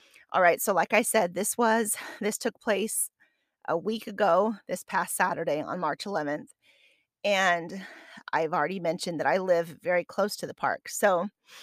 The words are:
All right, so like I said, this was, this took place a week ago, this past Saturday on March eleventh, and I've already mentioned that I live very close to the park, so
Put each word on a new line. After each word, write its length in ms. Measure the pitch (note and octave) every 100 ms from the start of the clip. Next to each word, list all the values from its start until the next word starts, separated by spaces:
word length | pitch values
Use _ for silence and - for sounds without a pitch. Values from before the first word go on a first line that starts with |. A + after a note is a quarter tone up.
| _ - -
All 80 | F#3
right, 200 | F3 D#3
so 120 | -
like 220 | F3+ F3
I 80 | G3+
said, 320 | A#3+ A3 F3+
this 240 | F3+ G#3 -
was, 380 | A#3 A3+ G#3+ - - -
this 180 | G3+ -
took 220 | A#3+ -
place 500 | - G3 A3 - - _ _ _ _ _ -
a 80 | E3
week 300 | E3+ A3 -
ago, 480 | G3+ G3 F3 G#3+ G3+ -
this 160 | F3+
past 320 | - F#3 F3+ -
Saturday 440 | F#3 E3 E3 D3+
on 200 | G2 F3+
March 260 | D#3 C#3+ G#3
eleventh, 460 | G3 D3 A#3 - _ _ _ _ _ _ _
and 580 | G3+ F#3+ F#3+ F3 E3+ F#3+ F#3 - - - -
I've 200 | D#3 D#3+
already 280 | E3 D3+ F#3+
mentioned 400 | E3+ D3+ F3+ D#3+
that 60 | C3
I 120 | F#3
live 380 | F#3 E3+ E3+ C#3+
very 220 | E3 F3+
close 320 | F3 - G3+ -
to 100 | D#3
the 80 |
park, 340 | - C3+ - -
so 400 | - G3+ F3 G3+ _ _ -